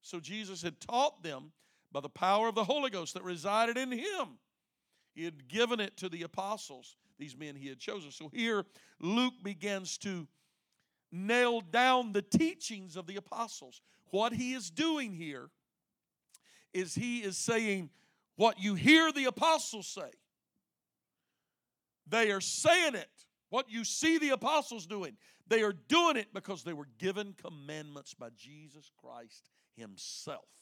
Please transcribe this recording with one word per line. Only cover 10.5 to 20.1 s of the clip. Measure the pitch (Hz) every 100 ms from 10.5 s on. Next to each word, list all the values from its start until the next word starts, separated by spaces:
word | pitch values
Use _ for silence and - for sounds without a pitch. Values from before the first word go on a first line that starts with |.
| _ _ _ _ _ _
nail | 170 196 240 247 233
down | 180 226 254 254 240
the | 202
teachings | 202 - 320 381 - 214 190 165
of | 170
the | 196
apostles. | - 196 226 - 131 - _ _ _
What | 190 226
he | 233 247
is | 254 185
doing | 165 320 302 247
here | 180 165 139 131 _ _ _ _ _ _ _ _ - _ _ _
is | 185 185
he | - 240 240
is | 208 180
saying, | - 226 220 196 165 _ _ _ _
"What | - 220 214
you | 190
hear | 190 156 311 320
the | 294
apostles | 262 - 311 320 - 220 180
say, | - 147